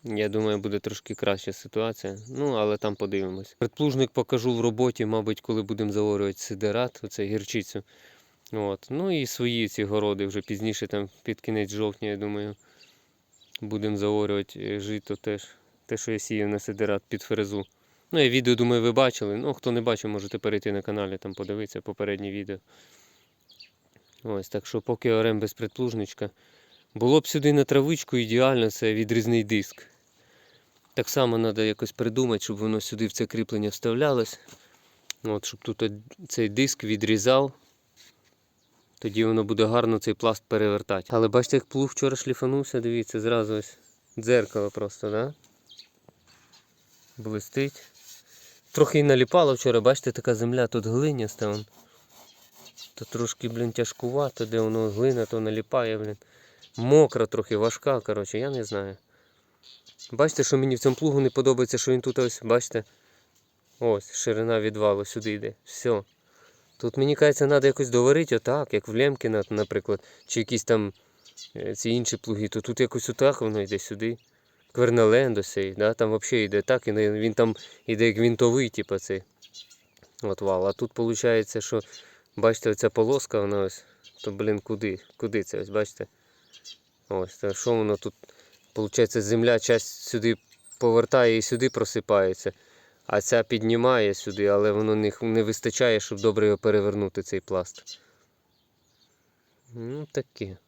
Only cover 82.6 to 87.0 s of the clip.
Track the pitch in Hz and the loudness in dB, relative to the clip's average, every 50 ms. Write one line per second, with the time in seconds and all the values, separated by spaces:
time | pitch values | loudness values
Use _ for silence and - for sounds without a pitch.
82.6 | - 113 107 - - 110 - - 110 113 139 139 - - - 110 101 101 104 101 | 0 -2 0 2 0 0 2 2 2 2 2 0 -2 -2 -2 -2 0 0 0 0
83.6 | 98 95 - - - _ _ _ _ - _ _ - 110 101 98 107 107 107 101 | -2 -2 -4 -10 -20 _ _ _ _ -20 _ _ -10 -10 -6 -4 -2 -2 -2 -2
84.6 | - - 113 101 110 104 92 92 - _ _ _ - 110 104 110 95 - - 101 | -4 -6 -8 -4 -4 -6 -6 -6 -12 _ _ _ -8 -4 -4 -4 -4 -4 -8 -8
85.6 | - 98 98 107 107 - - - 107 - _ _ _ _ _ _ _ _ _ - | -8 -4 -2 -2 -2 -2 -6 -14 -14 -14 _ _ _ _ _ _ _ _ _ -20
86.6 | _ - - _ _ _ _ _ | _ -20 -20 _ _ _ _ _